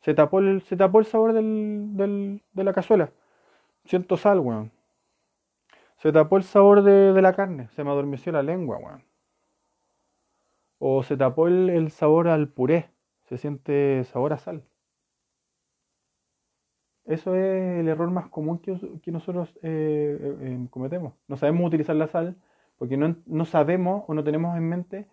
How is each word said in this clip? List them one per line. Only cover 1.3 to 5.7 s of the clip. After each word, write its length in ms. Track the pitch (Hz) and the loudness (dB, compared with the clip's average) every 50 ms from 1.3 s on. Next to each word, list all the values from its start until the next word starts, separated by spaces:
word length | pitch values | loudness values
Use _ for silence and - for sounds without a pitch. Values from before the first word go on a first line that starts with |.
| 226 | 2
del, 580 | 226 220 220 214 214 214 214 208 208 208 214 208 | 0 0 -2 -2 -4 -4 -6 -6 -8 -8 -8 -4
del, 500 | 190 196 202 202 202 196 202 202 208 _ _ _ | -4 -4 -2 -2 -4 -6 -8 -10 -12 _ _ _
de 120 | 190 190 | -4 -4
la 80 | 196 190 | -2 -2
cazuela. 400 | - 185 - 220 196 165 - _ _ _ _ _ _ _ _ _ _ _ _ _ _ _ | -2 0 2 2 2 2 0 _ _ _ _ _ _ _ _ _ _ _ _ _ _ _
Siento 320 | _ - 185 185 - 185 | _ -4 -4 -2 -2 -4
sal, 240 | 165 - 208 202 185 | 0 2 2 2 2
weón. 320 | 151 123 117 110 107 110 _ _ _ _ _ _ _ _ _ _ _ _ _ _ _ _ _ _ _ _ | 2 0 -4 -4 -6 -10 _ _ _ _ _ _ _ _ _ _ _ _ _ _ _ _ _ _ _ _